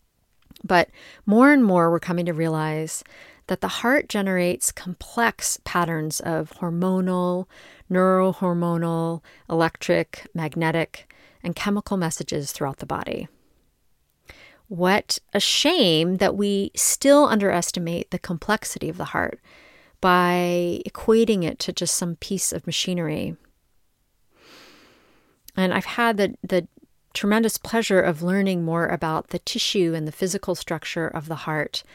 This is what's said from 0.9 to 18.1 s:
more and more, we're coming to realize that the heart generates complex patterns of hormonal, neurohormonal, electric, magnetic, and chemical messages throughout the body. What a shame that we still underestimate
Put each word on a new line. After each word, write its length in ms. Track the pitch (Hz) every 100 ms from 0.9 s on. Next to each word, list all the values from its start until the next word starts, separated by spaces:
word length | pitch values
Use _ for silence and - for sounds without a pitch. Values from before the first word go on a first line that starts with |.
| - - - -
more 260 | 208 269
and 120 | 294
more, 260 | 226 180 165
we're 80 | 170
coming 280 | - 175 175
to 80 |
realize 680 | 156 165 160 156 156 160 - - - - - -
that 120 | 180
the 80 | 185
heart 400 | - 233 285 -
generates 640 | 214 196 185 175 180 -
complex 880 | - - 175 - - 233 - - -
patterns 560 | - 180 170 165 156 -
of 320 | - 160 156 -
hormonal, 840 | 175 170 185 185 185 180 180 180 185 - - - -
neurohormonal, 1300 | 185 185 185 185 185 185 175 170 170 170 165 165 165 - - -
electric, 800 | 165 165 - - 170 165 - -
magnetic, 800 | - 156 165 165 160 156 - - - - _
and 140 | 175 165
chemical 400 | - 202 - 196
messages 560 | 165 - - 151 143
throughout 240 | - 143 -
the 100 | -
body. 400 | - - - - _ _ _ _ _ _ _ _ _ - - - _ _
What 500 | 170 180 202 - - -
a 80 | 202
shame 800 | - - 277 349 202 156 165 185
that 180 | 196 196
we 340 | 202 202 196 -
still 480 | - - 269 285
underestimate 880 | 294 220 196 175 175 - 165 170 -